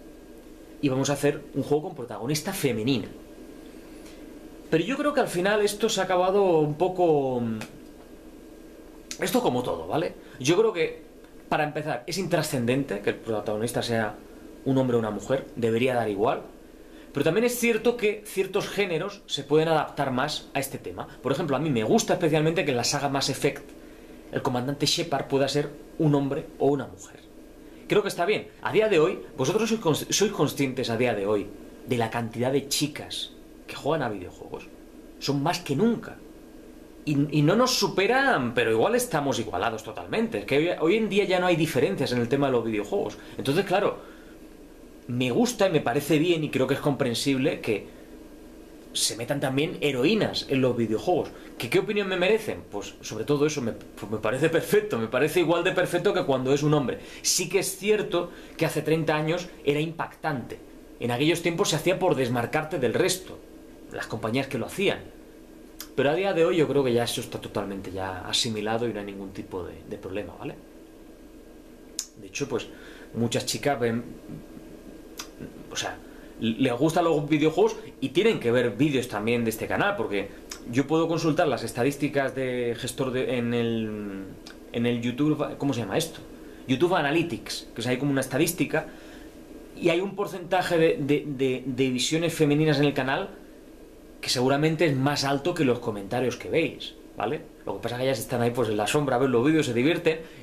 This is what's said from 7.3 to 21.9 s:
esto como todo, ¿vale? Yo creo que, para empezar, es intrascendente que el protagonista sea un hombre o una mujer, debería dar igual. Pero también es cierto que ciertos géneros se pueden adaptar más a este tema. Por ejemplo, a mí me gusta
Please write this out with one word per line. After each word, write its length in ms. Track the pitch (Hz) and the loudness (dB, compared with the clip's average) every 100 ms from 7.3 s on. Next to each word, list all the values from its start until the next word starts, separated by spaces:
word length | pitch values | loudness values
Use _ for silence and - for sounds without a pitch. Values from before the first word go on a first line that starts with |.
| 123 117 110 - - - - - - - - - - - - - - - - | 0 -2 -4 -8 -14 -20 -20 -20 -20 -20 -20 -20 -20 -20 -20 -20 -20 -14 -6
esto 200 | 175 247 | -2 0
como 220 | 180 123 | 2 0
todo, 240 | 120 82 82 | -2 -6 -4
¿vale? 280 | 131 175 - - - | -2 -2 -6 -16 -2
Yo 180 | 127 175 | 2 4
creo 140 | 226 | 4
que, 300 | 175 156 - - - - - - | 2 -2 -4 -16 -20 -20 -20 -4
para 140 | 156 | 0
empezar, 400 | 147 151 151 123 - | 0 -2 -4 -6 -6
es 100 | 170 | -4
intrascendente 800 | 170 170 143 135 117 135 135 101 | 0 0 0 0 2 2 0 -2
que 120 | 117 | -2
el 60 | 107 | -4
protagonista 640 | 113 107 110 107 120 127 | -4 -4 -2 -2 -2 -2
sea 360 | 117 113 107 - - - - - | 0 0 0 -4 -16 -20 -20 -6
un 120 | 135 131 | 0 2
hombre 200 | 127 120 | 4 2
o 20 | |
una 140 | 110 | 0
mujer, 340 | 101 - 135 - | -4 -2 -2 -2
debería 400 | - 113 113 127 | -2 0 2 2
dar 160 | 123 110 | 2 0
igual. 320 | 98 120 - - - - - - - - | 2 2 0 -4 -18 -20 -20 -20 -20 -6
Pero 100 | - | 0
también 220 | 160 190 | 2 4
es 120 | 240 240 | 2 2
cierto 400 | 233 214 240 240 | 2 2 2 2
que 280 | 208 - - | 0 -2 -4
ciertos 420 | 190 190 202 196 | -2 0 -2 -2
géneros 540 | - 202 160 196 - - | -2 0 -2 -4 -8 -8
se 180 | 143 | -8
pueden 240 | 135 151 165 | 2 4 6
adaptar 420 | 156 139 - 135 | 4 2 -2 0
más 380 | 127 123 - - | 0 0 -4 -6
a 60 | 143 | -6
este 200 | 135 127 | -4 -6
tema. 280 | 95 92 - - | -10 -10 -12 -6
Por 80 | 131 | -2
ejemplo, 240 | 139 170 | 0 0
a 60 | 131 | 0
mí 100 | 160 | 2
me 140 | 117 | 2
gusta 300 | 110 | 4